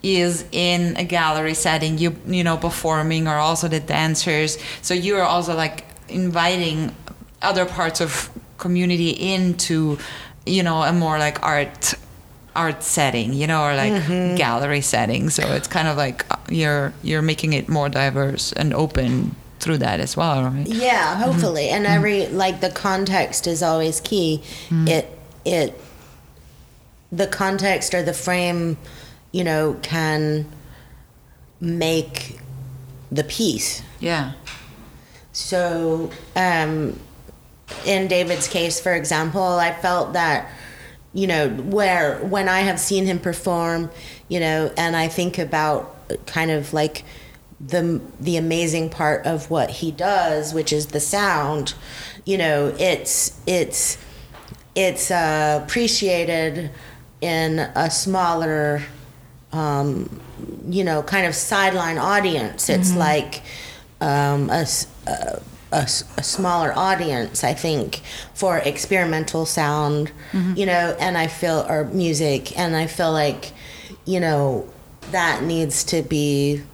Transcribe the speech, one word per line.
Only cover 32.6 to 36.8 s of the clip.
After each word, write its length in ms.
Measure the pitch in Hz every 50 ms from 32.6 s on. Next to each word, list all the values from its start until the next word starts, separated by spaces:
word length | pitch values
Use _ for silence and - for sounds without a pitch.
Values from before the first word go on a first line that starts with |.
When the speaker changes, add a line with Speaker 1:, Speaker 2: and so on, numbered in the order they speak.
| - - - - - - - - - -
Speaker 2:
the 140 | 143 143 147
piece. 580 | - - - 226 185 123 107 - - - - - - - -
Speaker 1:
Yeah. 340 | - 170 170 160 139 131 139 - - - - - - - - - - - - - - - - - - -
Speaker 2:
So, 760 | - - - - 185 180 175 175 170 165 165 165 160 165 165 160 - - - - -
um, 600 | 175 185 180 175 165 156 151 156 156